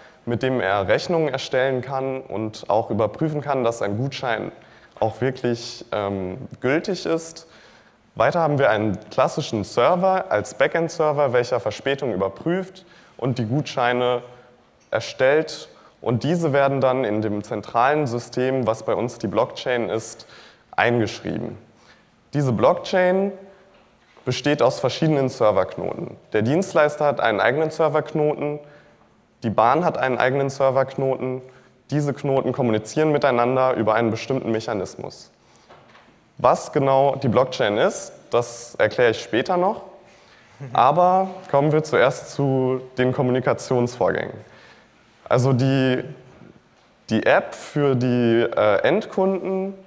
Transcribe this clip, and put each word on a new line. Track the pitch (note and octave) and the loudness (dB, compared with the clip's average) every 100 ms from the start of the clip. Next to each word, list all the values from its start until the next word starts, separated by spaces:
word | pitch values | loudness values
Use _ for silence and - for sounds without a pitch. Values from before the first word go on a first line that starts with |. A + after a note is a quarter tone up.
| - - | -20 -14
mit | - A#2 | -6 -2
dem | C3 B2+ | 0 0
er | F#2+ G2+ F#2+ | 0 0 2
Rechnungen | A#2+ - E3 D#3 | 0 2 0 0
erstellen | B2+ - C3 C3+ B2+ | -2 -4 0 0 -2
kann | B2 C#3 C3+ C3 | -4 -6 -6 -8
und | - G2+ A2 G#2+ - | -8 -8 -8 -8 0
auch | G#2+ A2+ | 0 0
überprüfen | G#2 A2 - D#3+ D3 | 0 -2 0 -4 -4
kann, | C#3+ C3+ | -4 0
dass | A#2 A#2 | 0 -2
ein | G#2 G#2 | -4 -4
Gutschein | C#3 - B2+ G#2+ G2 - - - - - | -4 -6 -4 -4 -6 -12 -20 -20 -16 -4
auch | A2 - | -4 -2
wirklich, | C3 C3 A#2+ A#2+ - - - | -4 -2 -2 -4 -6 -14 -8
ähm, | G#2+ G2+ G2 F#2 F2+ - - | -4 -4 -4 -6 -10 -14 -6
gültig | C3 D3+ - F3+ - | 0 0 -2 -6 -2
ist. | E3 - - - - - - _ _ _ - | -4 -4 -18 -20 -20 -20 -20 _ _ _ 0
Weiter | A#2 F3 | 2 2
haben | D#3 C#3+ | 0 2
wir | B2+ | 4
einen | G#2+ G#2+ F#2+ - | 2 0 -2 -6
klassischen | - C#3+ - D3 A2 | 0 0 0 -4 -4
Server | F#2+ - C3 F3+ F#3+ F#3 - | -2 2 4 4 2 0 0
als | G#2+ - | -2 -2
Backend-Server, | - C#3+ E3 E3 - D#3 C#3+ C#3+ | -2 0 0 -2 0 0 2 2
welcher | B2 A#2+ B2 | 2 0 -2
Verspätung | G#2+ - C3+ C#3+ C3+ | -2 -4 -4 -2 -2
überprüft | F#2+ G2 - D#3+ F#3 F3+ - - - - - | -2 -2 -4 -4 -4 -4 -14 -20 -20 -20 -6
und | C3 B2 | -4 -2
die | A2 | -2
Gutscheine | C#3 - - A#2+ B2 B2 A#2+ - - - _ _ _ - | -2 -2 -2 0 2 0 -2 -6 -20 -20 _ _ _ -6
erstellt. | A2 - - C3 D3+ D#3 - - - - _ | -6 -6 0 4 4 0 -8 -16 -20 -20 _
Und | - A#2+ | -2 0
diese | C3+ F3 E3 | 0 0 2
werden | C#3 C#3 C3+ | 4 2 2
dann | C3 B2+ | 2 2
in | A#2 G#2+ | 0 -2
dem | G#2+ G#2 | -2 -4
zentralen | G2 G#2+ - A#2 B2+ D3+ C#3 | -6 -8 -4 2 2 2 0
System, | A#2+ - - C3 C3 A#2+ | -4 -6 -2 0 0 0
was | - | -2
bei | - | -2
uns | G2 B2 - | -2 -2 -4
die | G#2+ | -4
Blockchain | G2 B2 - C#3 B2 G#2 | -2 -2 -4 -4 -2 -2
ist, | A2 A2 - - - - _ _ - | -4 -6 -16 -20 -20 -20 _ _ 0
eingeschrieben. | A2 A#2+ G#2 - F#2 E2+ E2+ G2 - _ _ - _ _ _ | 2 2 0 -4 -8 -6 -8 -12 -20 _ _ -20 _ _ _
Diese | C#3+ C3+ | -2 0
Blockchain | G#2 B2 F3 - F#3+ F3+ F#3+ G3 G3 - - _ _ _ _ _ - - | 4 4 4 0 2 4 2 0 -4 -18 -20 _ _ _ _ _ -12 -6
besteht | B2+ - - | -2 0 2
aus | B2 - | 2 2
verschiedenen | C3 - D#3+ D3 C3 | -4 0 0 2 0
Serverknoten. | - A2 G2 F#2 - F2+ - - - _ | 2 2 2 0 -4 -8 -8 -12 -14 _
Der | A2 | -2
Dienstleister | A2 D#3+ G3 E3 D3+ D3 D3 | 2 0 2 2 2 2 0
hat | C3 | 2
einen | A2+ G2+ | 0 2
eigenen | G#2+ C#3 D#3 | 2 2 -2
Serverknoten, | - D#3 D3+ D3 D#3+ D3+ C#3+ D3 D3 - - _ _ _ _ _ _ | 0 0 0 -2 -2 0 0 -4 -6 -12 -20 _ _ _ _ _ _
die | A#2 | -4
Bahn | F#2+ A#2 C#3+ | 2 2 4
hat | F3 - | 0 0
einen | C3 A#2+ | -2 0
eigenen | B2 C#3 C#3 | 0 0 -2
Serverknoten. | C3+ C3+ C3 C3 - C3+ B2+ C3 B2+ B2+ - _ _ - | 0 0 2 -2 -2 -4 -2 -4 -8 -12 -20 _ _ -6
Diese | D3 C#3+ | -2 -2
Knoten | C3 C#3+ C3+ B2+ | -2 -2 0 0
kommunizieren | B2 B2 A2 A2 D#3 D#3 | 0 0 0 -2 0 2
miteinander | D3 C#3+ A#2+ A#2+ B2+ C3 | 4 2 2 2 2 2
über | B2+ G#2+ | 2 2
einen | A2 A#2 | 2 2
bestimmten | A2 - C3+ - | -2 -4 -4 -2
Mechanismus. | A2 A2 G#2+ F2+ - - - - _ _ _ _ - _ - _ _ _ - | -4 -2 -6 -6 -10 -16 -16 -20 _ _ _ _ -20 _ -20 _ _ _ 2
Was | B2 - - | 4 4 0
genau | D3 C#3 C3+ C#3 C3+ | 0 2 4 4 2
die | C3+ | 2
Blockchain | B2 C3+ - A2 G#2 | 2 2 0 0 2
ist, | F3+ - - - - | 2 0 -12 -18 -2
das | A#2 A#2+ - - - | -2 -2 -8 -10 0
erkläre | G#2+ - A#2+ | 0 4 2
ich | G#2+ | 2
später | - A2 C#3 F3+ | -2 -2 0 0
noch. | F#3 A3+ - - - - - - - - C#3 | 0 -2 -10 -20 -20 -20 -20 -20 -20 -18 -4
Aber | - B2+ D#3 F3+ F#3 F#3+ - - | 2 4 4 4 2 0 -6 -2
kommen | C#3 D3+ | 2 2
wir | D3+ | 2
zuerst | D3+ G2+ B2 C3 - | 2 2 2 2 -10
zu | - C#3 C3 B2+ C3 B2+ - | -4 0 0 0 -2 -6 -2
den | B2+ | 0
Kommunikationsvorgängen. | B2+ B2+ B2+ B2 - - B2 A#2+ - F#2 - - - - - - - _ _ _ _ - | 2 0 0 0 -2 0 0 0 0 -2 -2 -4 -10 -18 -20 -20 -20 _ _ _ _ -2
Also | B2 B2+ | 2 2
die, | B2 C3+ C3+ C3 B2+ - - - - - - _ _ _ _ - | 2 2 2 2 0 -4 -14 -20 -20 -20 -20 _ _ _ _ -2
die | A2 - | 0 4
App | D#3+ - | 2 2
für | - - D3+ C#3+ C3 | -12 -6 0 2 2
die, | B2+ B2 A#2+ A2+ A#2 - | 2 2 4 4 2 2
äh, | G#2+ G2+ | 4 4
Endkunden | B2 F#3+ G#3+ - F#3+ F#3+ F#3 F#3+ F#3+ F#3+ | 4 2 -2 0 0 0 -4 -4 -6 -10